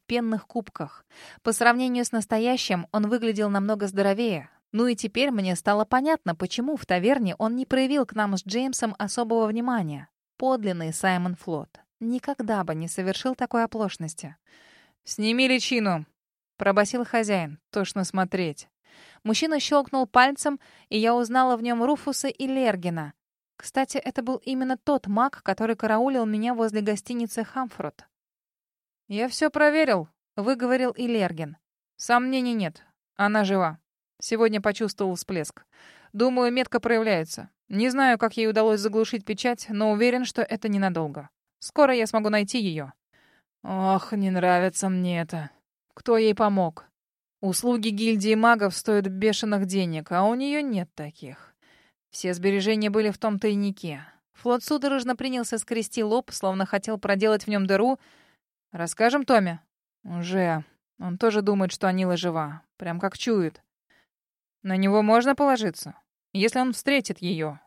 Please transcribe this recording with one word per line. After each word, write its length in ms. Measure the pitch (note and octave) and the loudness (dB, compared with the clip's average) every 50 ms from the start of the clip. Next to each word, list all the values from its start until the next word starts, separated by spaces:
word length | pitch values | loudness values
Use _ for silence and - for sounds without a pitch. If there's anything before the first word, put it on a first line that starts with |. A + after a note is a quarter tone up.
| _ | _
пенных 400 | - A#3 A#3+ A#3 A3 A3 G3 - | -4 -2 -2 0 -2 -4 -4 -6
кубках. 640 | _ - A#3+ G3+ - - - D#3 - - - _ _ _ - - - - - | _ -8 -8 -8 -8 -10 -12 -12 -12 -12 -20 _ _ _ -20 -20 -20 -18 -6
По 120 | - A#3 A3 | -4 -2 0
сравнению 520 | - A#3 A#3+ A#3+ B3 B3+ B3+ B3 B3 A#3+ | 4 4 4 4 4 0 -2 0 -2 -2
с 60 | - | -2
настоящим, 760 | - A3+ G3+ - A3+ A3 A3+ B3 B3+ B3 - - F#3+ F3 F3 - | -2 -4 -2 -2 -2 0 0 0 0 -2 -2 -2 -4 -4 -4 -4
он 180 | - G#3+ G#3 G#3 | -2 -2 0 0
выглядел 400 | A#3+ A#3+ A3+ A3+ G#3 G#3 G#3+ G3+ | 0 0 0 0 0 0 0 0
намного 380 | G3+ G3 G3 G#3 A3 G3+ G3+ | 0 0 0 0 -2 -2 -2
здоровее. 640 | F#3+ G3 G3 G3 G3 G3 G#3 B3 A3+ F#3 D3 C#3 - _ _ _ - | -4 -2 0 2 2 2 2 0 -2 -2 -4 -6 -12 _ _ _ -6
Ну 140 | - G#3+ A#3+ | -2 0 2
и 100 | B3 A#3 | 2 0
теперь 360 | - - G3+ - A#3 C4+ C#4+ | -2 -4 -4 -2 0 0 0
мне 240 | B3 G#3 F#3+ F#3 F3+ | 0 0 0 0 -2
стало 300 | E3 - G#3 G#3 G#3 G#3+ | 0 0 0 2 2 2
понятно, 500 | - B3+ B3+ C4+ D#4 D#4+ - - F3+ E3 | 2 2 0 2 2 0 0 0 -4 -4
почему 420 | - F#3 F#3 - A#3+ B3 C#4+ D4+ | -2 -4 -4 -4 -4 -4 -4 -4
в 80 | A3 - | -6 -2
таверне 480 | - F3+ F3+ F3+ A#3 C#4+ C4+ A3 F#3 - - | -2 0 2 4 2 2 2 2 -2 -2 -2
он 160 | A3 A3 A#3+ | -2 -2 -2
не 100 | B3+ C4 | -2 -2
проявил 400 | - C4 C4 C4 B3+ D4 D4 B3+ | 0 0 0 2 2 2 0 0
к 80 | - G#3 | -2 -2
нам 240 | G#3+ G#3+ G3+ G3 | -2 -2 0 -2
с 80 | F#3 - | -4 -4
Джеймсом 480 | F#3+ G3 A#3+ C4 C4+ B3+ - A#3+ A3 - - | -4 -4 -2 -2 -2 -4 -4 -4 -4 -4 -4
особого 480 | G#3 F#3+ - B3 A#3+ A3 A#3 A3+ A3 | -6 -4 -2 -4 -2 0 2 2 2
внимания. 600 | G#3+ G#3+ A#3 A#3+ B3+ A#3+ A3 F3 D3+ D3 C#3 D3 _ _ _ _ _ _ | 0 0 -2 -2 0 0 0 -2 -4 -6 -10 -12 _ _ _ _ _ _
Подлинный 560 | - B3+ C4 C4 A#3 G#3 G3 F3+ E3+ D#3+ D#3+ D#3+ | -2 0 0 0 2 0 -2 -2 -2 -4 -6 -4
Саймон 420 | - - F#3+ F#3 F3 F3 F#3 F3 | 0 0 0 2 2 0 -2 -4
Флот 440 | - - F#3 E3 D3 - _ _ - _ _ _ - | -6 -6 -6 -6 -6 -6 _ _ -20 _ _ _ -8
никогда 640 | A3+ A#3 B3 B3 - C#4+ C#4 - A3+ G#3+ A3 G3 F3 | -6 -4 -4 -4 -4 -6 -6 -4 -2 -2 -2 -2 -2
бы 120 | D#3+ D#3 | -4 -4
не 120 | D#3+ E3 | -6 -6
совершил 460 | E3+ - - F#3 F#3+ F#3+ - - C4 B3+ | -6 -6 -4 -2 -2 -2 -2 -2 -4 -2
такой 300 | - C4 - - A#3 A3+ | -2 -4 -2 0 -2 -2
оплошности. 720 | A3+ - A3 G#3+ F#3 - - E3 D#3 - - - C#3+ D#3+ _ _ _ _ _ _ _ _ _ _ _ _ _ - | -2 -2 -4 -4 -4 -4 -8 -10 -10 -10 -12 -16 -16 -18 _ _ _ _ _ _ _ _ _ _ _ _ _ -14
«Сними 440 | - - - G#3+ A3 A#3 B3+ C4 | -12 -6 -2 0 0 2 2 2
личину!» 580 | C4 C4 B3 - - C4 A#3 G#3+ G3 F3 D#3 D3+ _ _ _ _ _ _ _ _ _ _ - G3 | 4 2 2 0 0 0 0 2 0 0 -2 -4 _ _ _ _ _ _ _ _ _ _ -2 0
пробасил 400 | G3 F#3+ - G#3 - - B3 A#3+ | 2 4 4 2 2 0 -4 -4
хозяин. 560 | - - A#3 A3 G#3 G#3 F3+ E3 D3 D3+ - _ _ | 0 0 0 0 2 0 -2 -2 -4 -10 -16 _ _
«Тошно 340 | - G#3+ F#3+ - - G3 F#3 | -4 -4 -4 -2 -2 -4 -4
смотреть». 640 | - - F#3+ F#3 F#3 - F#3 F3 D#3+ C#3+ - - _ _ _ _ _ - - - - - _ - | -2 0 -2 -2 0 0 -2 -2 -4 -6 -8 -16 _ _ _ _ _ -20 -20 -20 -20 -20 _ -2
Мужчина 360 | G#3+ A3 - D#4+ D#4+ D#4 C#4+ | -2 0 0 0 0 0 0
щёлкнул 480 | - - D4 C#4+ C4+ - - C4 B3+ | 0 2 2 2 2 2 0 -2 0
пальцем, 540 | - - B3 B3+ C4+ C#4+ - - D4 C#4+ - _ _ _ - _ | 4 6 6 6 6 4 0 -2 -4 -4 -4 _ _ _ -20 _
и 100 | - - | -4 -2
я 160 | A3 A3 A3+ A#3+ | 2 2 2 2
узнала 440 | A#3+ A#3+ A3 A#3+ C4 C4 B3+ B3 | 2 0 2 2 2 4 4 2
в 40 | A3+ | 0
нём 220 | A3+ A#3+ A#3+ A#3 A#3 | 0 -2 0 0 2
Руфуса 460 | C4+ D4 - - C#4+ C4 - - C4+ | 2 0 0 -2 -6 -4 -4 -4 -6
и 180 | - - C4+ | -4 -4 -4
Лергина. 640 | C4 C4 C4+ B3+ A3+ G3 F#3 E3+ F3+ E3+ D#3+ D3+ D3 - _ _ _ _ _ _ _ _ | -2 0 0 0 0 0 0 -2 -4 -4 -4 -8 -10 -12 _ _ _ _ _ _ _ _
Кстати, 400 | - - - - C4+ C4+ - - | -18 -14 -6 -2 -2 -2 -2 -4
это 240 | C#4 - B3+ - C#4 | -6 -6 -4 -6 -6
был 160 | A#3 B3 C4 | -4 -4 -6
именно 400 | - - B3+ C4+ C4 C4 C4 C4 | -6 -4 -4 -4 -2 -2 -2 -4
тот 300 | - - - C#4+ B3 - | -4 0 0 0 0 0
маг, 360 | F#3+ G3+ A3 B3+ C#4 - - - | 0 0 2 0 0 -2 -4 -4
который 320 | - F#3+ - A3 A3+ A3+ | -4 -2 -2 0 -2 -2
караулил 500 | - - A3 G#3+ A3 B3 C#4 C4+ B3 A3+ | -2 0 0 2 2 2 2 0 0 0
меня 280 | G#3+ G#3+ G#3+ A3 A#3+ B3 | 0 -2 -2 -2 -2 -2
возле 260 | A3+ A3+ A3 G#3 G#3+ | 0 -2 -2 -2 -2
гостиницы 640 | G3+ G#3+ G#3 G3 - - B3 A#3+ A#3 G#3+ - A#3 A3 | -2 -2 -2 -4 -6 -8 -6 -6 -6 -6 -4 -6 -8
«Хамфрот». 640 | - - - - A3 - - E3+ D3 - - - _ _ _ _ _ _ _ _ _ _ _ _ _ _ _ _ _ _ _ _ - | -6 -6 -8 -8 -8 -8 -10 -10 -10 -10 -14 -20 _ _ _ _ _ _ _ _ _ _ _ _ _ _ _ _ _ _ _ _ -8
«Я 180 | G3+ G#3 A#3+ | -4 -4 -4
всё 220 | B3+ - - D#4 D4+ | -4 -2 0 0 0
проверил», 580 | - D4+ D4+ D4 D4 D#4+ D#4 C4 G#3+ F3+ D#3 - _ _ _ _ - | 4 4 4 4 6 4 4 4 2 0 -2 -6 _ _ _ _ -8
выговорил 540 | G#3 G3 B3 C4+ A#3 B3 B3 B3+ B3+ B3+ B3 | -4 0 0 0 0 0 0 0 2 0 -2
и 140 | - - B3 | -2 -4 -4
Лергин. 520 | A#3 A#3 A3 F#3+ F3 E3+ D#3 D#3+ D3 D#3+ _ _ _ _ _ _ _ _ | -2 0 0 0 -2 -2 -6 -10 -10 -12 _ _ _ _ _ _ _ _
«Сомнений 560 | - - - A#3+ B3 B3+ B3+ C4 C4 B3 B3 A#3 | -12 0 2 2 2 2 2 0 0 0 0 -2
нет. 320 | A3 F#3+ D#3 - - - _ _ _ _ _ _ | -2 -2 -4 -6 -10 -20 _ _ _ _ _ _
Она 260 | - G3+ G#3 G#3+ G#3+ G3+ | 0 0 2 4 2 2
жива. 360 | F#3+ G3 F#3+ F3+ D#3+ D#3 - _ _ _ _ _ _ _ - | 2 2 2 2 0 -2 -6 _ _ _ _ _ _ _ -14
Сегодня 400 | - - A#3 A3 A3+ A3+ G#3+ G#3 | -6 -4 0 2 2 2 2 2
почувствовал 540 | G3+ G#3+ G3+ - A3+ G3 - - G3+ F#3 F3+ | 0 0 0 0 -4 -4 -2 -2 -2 -2 -2
всплеск. 500 | E3+ - - F#3+ E3 D3+ - - - _ _ _ _ - - - - _ _ - | -4 -6 -6 -4 -4 -6 -6 -10 -18 _ _ _ _ -20 -20 -20 -20 _ _ -2
Думаю, 400 | G3+ A#3+ C4 B3+ B3+ B3 A#3+ A#3+ | 0 2 2 2 2 2 2 2
метка 260 | B3+ B3 - - A#3+ | 0 -2 0 -2 -2
проявляется. 720 | - A#3 A#3 A3+ A3 A3 G3 E3 D#3+ D#3+ - - - - _ _ _ | 0 2 2 2 2 2 0 0 0 -4 -8 -14 -14 -16 _ _ _
Не 220 | - G3+ G3+ A#3 B3+ | -6 -2 0 0 2
знаю, 280 | B3 C#4 C4+ B3+ A#3 | 2 4 4 4 4
как 200 | G#3 A#3 A3 - | 4 2 0 0
ей 100 | A#3 A3 | 0 0
удалось 320 | A3 G3+ A3 A3 A3 G#3+ G3+ | 2 4 4 4 4 4 2
заглушить 460 | G3+ A3 G#3 A3 A3 - - G#3+ - | 0 0 2 0 0 0 -2 -6 -4
печать, 400 | - G#3+ - - B3 A#3+ - - | -4 -6 -2 0 -2 -2 -2 -6
но 240 | - G#3+ G3+ G#3+ G#3+ | -8 -4 0 2 2
уверен, 320 | G#3 G#3 A#3 B3 A#3+ B3+ B3+ | 2 4 4 4 4 2 -2
что 180 | - - A#3+ | -4 -2 -4
это 280 | A3+ - A#3 G3+ - A3 | -2 -2 -4 -4 -2 -2
ненадолго. 580 | G3+ G3 G3 F#3+ E3+ E3 D#3+ D3 C#3+ D3+ C#3 - _ _ _ _ _ _ | 0 0 0 0 0 -2 -4 -4 -6 -10 -14 -16 _ _ _ _ _ _
Скоро 340 | - - - D#4 D4 C4+ B3+ | -16 -4 4 4 6 6 6
я 140 | A#3+ A3 | 2 0
смогу 220 | G#3+ - A3 G#3+ G#3+ | 0 0 0 0 2
найти 300 | G#3+ G#3 G3+ G3 - B3 | 2 0 0 0 -2 -2
её». 340 | G#3 F#3 D#3+ D#3 C#3 C3 - _ _ _ _ _ _ _ _ _ _ _ _ _ - | -2 -2 -2 -4 -8 -10 -14 _ _ _ _ _ _ _ _ _ _ _ _ _ -10
«Ох, 500 | - F#3+ F#3+ F#3+ F#3+ F#3+ F#3 - - A3 | -6 -4 0 2 2 2 2 0 -2 -4
не 180 | G3+ G3 F#3+ | -2 0 0
нравится 560 | F#3 F3+ F3 F3+ F3+ F3+ F#3 F#3 - - G3 | 0 2 4 4 4 4 2 2 0 -2 -2
мне 320 | F#3+ F#3 F3+ F3+ F3+ F3 E3+ | -2 0 0 0 -2 -2 -2
это. 300 | E3 E3 - D#3+ D3 C#3 _ _ _ _ _ _ _ _ _ | -4 -4 -6 -8 -8 -10 _ _ _ _ _ _ _ _ _
Кто 240 | - - - A#3 | -8 0 2 4
ей 160 | A3+ A3 G#3+ G#3 | 4 4 4 4
помог?» 520 | G#3 A3 G#3 G3+ F#3+ F3+ D#3+ D#3+ - - _ _ _ _ _ _ _ _ _ _ - | 4 2 2 4 2 0 0 -2 -8 -20 _ _ _ _ _ _ _ _ _ _ -6
«Услуги 480 | - F#3+ F3+ - A#3 B3 B3 A#3 G#3 A3+ | -4 -2 -2 0 0 0 0 2 0 -2
гильдии 460 | G#3 G3+ A3+ A3+ A3+ G3+ G3 A3 A3 | -2 0 2 2 2 2 2 2 2
магов 400 | A3 A3+ A#3 A#3 G#3+ G#3 F#3+ F3+ | 4 6 4 4 4 2 0 -2
стоят 320 | - - A3+ G#3+ G#3 F#3+ | -2 -2 0 2 2 2
бешеных 580 | G3 F#3+ F#3+ G#3+ A3 G3+ - A#3 G#3+ G#3 G3 G3 | 0 -2 0 0 0 0 0 -2 0 0 0 0
денег, 460 | F3+ F#3+ G3 F#3 E3+ D#3+ D#3 D3+ - | 0 0 -2 -2 -2 -4 -6 -6 -2
а 120 | F3 F3+ G3 | 0 2 2
у 100 | G#3+ A#3+ | 2 2
неё 280 | B3+ C4+ C#4+ C#4+ D4+ | 0 -2 -2 -2 -2
нет 280 | D4 C4+ A3 F#3 F3 - _ | -2 -2 -2 -4 -4 -6 _
таких. 580 | - D3+ D3 - - D3+ B2+ B2+ - - - _ _ _ _ _ _ _ _ _ _ _ _ | -14 -14 -14 -14 -16 -16 -16 -16 -18 -20 -20 _ _ _ _ _ _ _ _ _ _ _ _
Все 240 | - - - F3+ F3+ | -14 -6 -4 -4 -4
сбережения 560 | F3 F3+ G3 G3 G3 F#3+ G#3+ A3 G#3+ G#3+ G#3 | 0 0 2 2 2 2 0 0 0 0 0
были 220 | G3+ A3 G#3+ G#3 | 0 2 0 0
в 60 | G3 | -2
том 220 | - - A3 G#3 G3 | -2 -2 -2 -2 0
тайнике». 640 | - G#3+ G#3 G3+ G3+ G3+ G3 - - E3 D3 C3+ D3+ - _ _ _ _ _ | 0 0 0 0 0 -2 -4 -6 -10 -10 -10 -10 -14 -20 _ _ _ _ _
Флот 300 | _ - A#3+ A#3+ A#3+ - | _ -2 0 0 0 0
судорожно 520 | - D4+ C#4 C4+ C#4 C#4 C4+ A#3+ B3+ B3 | -2 -2 0 0 0 0 0 -2 -2 -4
принялся 420 | - B3+ C4+ B3+ B3 A#3 - A#3 | -4 -4 -4 -4 -4 -4 -4 -4
скрести 460 | A3 - - A#3 A3+ G#3 - - A#3 G#3+ | -6 -4 -4 -4 -4 -4 -4 -4 -2 0
лоб, 280 | G#3+ A3 B3+ - - | 0 0 0 -2 -4
словно 340 | - - - F#3+ F#3+ F#3+ F#3+ | -10 -4 -2 -2 0 0 -2
хотел 320 | - - G3 - A3 A3 | -2 -2 -4 -2 -4 -6
проделать 460 | G3+ - G3 G3+ F#3+ G#3+ A3 G#3+ G3+ - | -4 -2 -2 0 2 4 2 2 2 0
в 40 | G#3+ | -2
нём 180 | G#3 G3+ F#3+ | 0 0 2
дыру. 320 | F#3+ G3 G3 A3+ B3+ C4+ - _ _ _ _ _ _ _ _ _ _ _ _ _ _ | 2 2 4 4 2 0 -2 _ _ _ _ _ _ _ _ _ _ _ _ _ _
«Расскажем 540 | - E3+ E3+ E3 - - A3 A#3+ C4+ C#4+ C4 | -10 -8 -8 -6 -2 2 2 2 2 2 2
Томе?» 340 | - B3+ G#3+ F#3+ F3 E3+ D#3+ _ _ _ _ _ _ _ _ - | 4 4 4 4 2 -4 -8 _ _ _ _ _ _ _ _ -14
«Уже. 600 | F3+ E3+ F3 E3+ F3 F#3 F#3+ F3+ E3+ D#3+ D#3 D3 _ _ _ _ _ _ - | -10 -8 -8 -6 -2 0 0 2 2 0 -2 -4 _ _ _ _ _ _ -10
Он 180 | F3 F3+ F3 | -8 -8 -4
тоже 240 | F#3 A#3 A3+ G#3 G#3+ | 0 2 2 2 2
думает, 300 | G3 G#3 G3+ G3 F#3+ F3+ | 2 2 2 2 0 -2
что 160 | - - G#3 | -2 -2 0
Анила 300 | F#3 F#3 F#3 F#3 F3+ F3 | 0 2 2 0 0 0
жива. 460 | E3 F3+ F3 D#3+ D#3+ D3+ D3 D3+ D#3+ _ _ _ | 0 -2 -2 -2 -2 -4 -6 -8 -14 _ _ _
Прям 220 | - F3 E3+ E3+ F3 | -12 -8 -8 -6 -4
как 180 | F#3+ F#3+ - | -4 -6 -6
чует». 440 | - - A#3+ A3+ G3 E3+ D#3 - - _ _ _ _ _ _ _ _ _ _ _ _ _ _ _ _ _ _ _ _ - | -4 -2 0 2 2 2 0 -4 -8 _ _ _ _ _ _ _ _ _ _ _ _ _ _ _ _ _ _ _ _ -6
«На 140 | F#3+ F#3 | -2 0
него 240 | F#3+ F#3+ G3 G3+ G#3+ | 2 2 4 4 4
можно 340 | G#3+ G#3+ A3 A#3 A#3+ C#4 C4+ | 4 6 4 4 4 4 2
положиться? 600 | - C#4+ C#4 C4 A3+ G#3+ F3+ D#3 - - D3 - _ _ _ _ _ _ _ | 2 4 2 2 2 0 -4 -4 -6 -14 -16 -18 _ _ _ _ _ _ _
Если 280 | - G3 G3+ A#3 - B3+ | -2 0 0 0 2 0
он 140 | B3+ C4 A3+ | 0 0 -2
встретит 460 | - - C#4 C#4+ C4+ - - - - | -2 0 2 2 2 0 -2 -8 -6
её, 380 | F3+ F3 E3+ D#3+ D#3 D3+ D3+ - _ | -4 -4 -2 -2 -4 -6 -8 -12 _